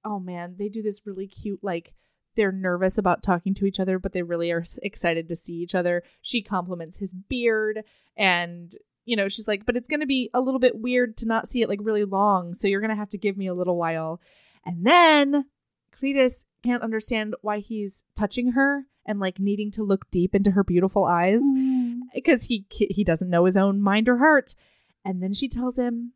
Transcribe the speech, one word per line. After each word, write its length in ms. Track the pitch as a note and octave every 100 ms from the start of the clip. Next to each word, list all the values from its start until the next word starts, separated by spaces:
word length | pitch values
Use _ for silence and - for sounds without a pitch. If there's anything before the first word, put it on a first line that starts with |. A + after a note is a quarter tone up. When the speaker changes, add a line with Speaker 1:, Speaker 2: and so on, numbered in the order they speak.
| G#3+
Speaker 1:
Oh, 120 | G#3
man, 360 | F3+ F3 F3 F3+
they 120 | G#3
do 100 | A3
this 200 | G#3+ G3+ G#3
really 200 | F#3+ G3
cute, 360 | - G#3 G3+
like, 300 | G3 E3+ - - _ _ _
they're 160 | - G3+
nervous 460 | F#3+ F#3 F3 F#3 -
about 260 | F#3 F3
talking 300 | - F3+ F#3+
to 140 | G3 G3
each 120 | G3
other, 200 | F#3+ F#3
but 160 | F#3
they 80 | F#3
really 280 | F3 E3+ E3+
are 100 | E3+
s-, 160 | E3+ -
excited 460 | - - E3+ E3 E3
to 80 | E3+
see 160 | - E3+
each 180 | F3
other. 280 | F#3 F3 F3 - _
She 180 | - A#3+
compliments 560 | G3+ G3 F3+ F3 D#3+ -
his 160 | F#3+
beard, 680 | F#3 - B3+ A#3 A3 G#3+ G#3+ G#3+ _ _ -
and, 580 | G3 F3 F3 F3 E3+ - _ _
you 120 | - A3
know, 120 | G3
she's 180 | - G#3+
like, 200 | G3+ G#3+
"But 100 | A#3+
it's 100 | A#3+
gonna 180 | D4+ C#4+
be 240 | C4+ B3
a 80 | B3
little 180 | C4 C4
bit 180 | A#3+ A3
weird 400 | A#3+ B3 A#3+ A3+
to 80 | A3
not 200 | A3+ -
see 140 | B3
it, 80 | A3
like, 120 | G3+
really 220 | G#3 G#3+ G3+
long, 480 | F#3+ G#3 F#3+ F3
so 140 | F3+ G3
you're 120 | G3
gonna 160 | A3 G#3
have 140 | G#3
to 80 | G3
give 180 | G#3 F#3+
me 120 | F#3+
a 60 |
little 220 | F3+ F3+ F3
while." 420 | E3 E3 D#3+ E3+ _ _ _ _
And 220 | - E3+ G3+
then 580 | F4 E4 D4+ C#4 C#4+ C4+ _ _ _ _
Cletus 500 | _ C4+ C#4 B3+ - - _
can't 200 | B3 A#3+
understand 520 | A3+ A3 G#3+ A3+ G#3+ -
why 160 | G#3 G#3
he's 460 | G3+ A3 G3+ - _ -
touching 360 | G#3 - B3
her, 340 | A#3+ C#4 C#4+ C4+ _ -
and, 120 | G3+
like, 180 | F#3+ F#3
needing 320 | G3 G3+ G#3
to 100 | G#3+
look 280 | G#3 G3 -
deep 240 | F3+ F3+
into 180 | - G3+
her 100 | F#3+
beautiful 400 | F#3+ F3 F#3+ G3+
eyes 380 | F#3 E3+ F3+ A3 C#4
Speaker 2:
Mm. 460 | C4 C4 B3+ A#3+ A#3+ B3 -
Speaker 1:
'cause 200 | D4 C4
he, 200 | - A3+ -
he 340 | - G#3 G3
doesn't 260 | G3 E3 F3+
know 140 | E3+
his 120 | F#3 F#3+
own 240 | G3 G3+
mind 280 | G3 G#3 A3+
or 100 | B3
heart. 360 | D4+ D4 - - _ _ _ _
And 180 | F#3+ F#3
then 100 | F#3
she 160 | G3+ C4+
tells 300 | A#3 B3+ B3
him 340 | B3 A#3 A#3+